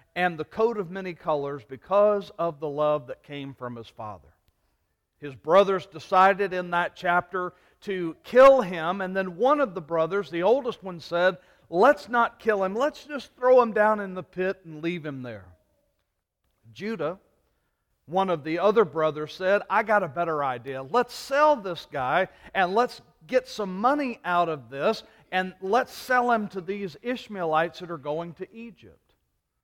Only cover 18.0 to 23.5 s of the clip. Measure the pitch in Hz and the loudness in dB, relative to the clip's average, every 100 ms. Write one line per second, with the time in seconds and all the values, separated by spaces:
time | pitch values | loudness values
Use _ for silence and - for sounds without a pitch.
18 | - 185 190 160 151 170 202 214 165 156 | -4 -2 0 -2 -2 0 4 4 2 2
19 | 156 151 151 - 185 202 - 202 220 208 | -2 -2 -10 -4 2 2 2 0 4 2
20 | 175 160 170 151 139 123 127 131 135 233 | 2 -4 -2 0 -2 -4 -8 -10 -2 -2
21 | 240 - - 277 302 269 190 165 - 143 | -2 -8 -4 2 4 2 -2 -10 -8 -4
22 | 127 165 185 - - 196 180 208 247 - | 0 0 0 -6 -6 -2 2 2 0 -4
23 | _ _ 156 254 254 | _ _ -2 -2 -2